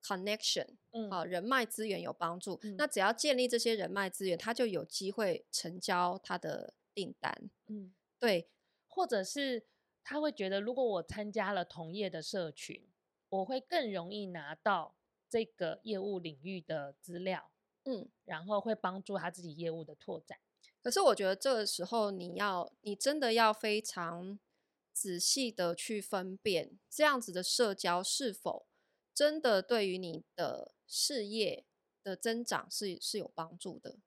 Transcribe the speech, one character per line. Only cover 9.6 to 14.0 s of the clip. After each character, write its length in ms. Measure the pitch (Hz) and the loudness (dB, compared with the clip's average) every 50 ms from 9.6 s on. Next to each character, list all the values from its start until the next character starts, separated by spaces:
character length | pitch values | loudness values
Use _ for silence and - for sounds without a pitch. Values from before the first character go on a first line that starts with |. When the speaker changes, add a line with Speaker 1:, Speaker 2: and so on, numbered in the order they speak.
| - _ _ _ _ _ _ _ - | -6 _ _ _ _ _ _ _ -12
Speaker 2:
他 160 | - 269 302 | -8 -4 -2
会 140 | 302 302 294 | 0 0 0
觉 160 | - 202 190 | 0 -2 0
得， 140 | 190 196 202 | 0 0 0
如 100 | 226 254 | 0 0
果 100 | 254 262 | 2 2
我 200 | 233 202 175 165 | 2 2 0 -2
参 280 | - - 208 208 208 | -4 -6 -6 -6 -4
加 220 | 202 220 196 190 208 | -2 -2 0 0 0
了 100 | 185 170 | -2 -2
同 300 | - - 165 165 160 170 | -4 -6 -10 -10 -8 -4
业 160 | 208 208 185 | -4 -4 -4
的 140 | 160 160 156 | -4 -6 -6
社 280 | - - 196 175 156 | -4 -4 -2 -4 -4
群， 380 | 143 - - - - - - _ _ _ _ _ _ _ _ - | -6 -10 -12 -12 -12 -14 -16 _ _ _ _ _ _ _ _ -6
我 160 | - 190 190 | -4 -4 -2
会 160 | 196 262 262 | -2 -2 -4
更 320 | 262 - 359 339 277 220 196 | -4 -2 -2 0 0 0 -2
容 180 | 180 | -4